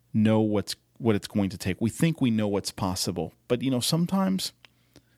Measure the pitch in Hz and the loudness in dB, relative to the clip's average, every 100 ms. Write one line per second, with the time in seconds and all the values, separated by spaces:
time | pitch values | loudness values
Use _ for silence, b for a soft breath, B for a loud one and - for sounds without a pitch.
0 | _ 113 107 110 110 104 - - _ - | _ 2 4 4 4 0 -2 -8 _ -4
1 | 120 101 - 107 98 92 101 90 117 - | 0 0 0 -2 -2 -2 -4 -2 -2 0
2 | 165 156 131 110 107 101 - - 98 90 | 0 2 0 0 0 -2 -4 -4 -4 -2
3 | - 90 80 - - 123 131 123 117 165 | -4 -4 -8 -10 -4 -2 0 -2 0 0
4 | 170 196 190 190 - - _ b b b | 0 0 0 -2 -4 -12 _ b b b
5 | b | b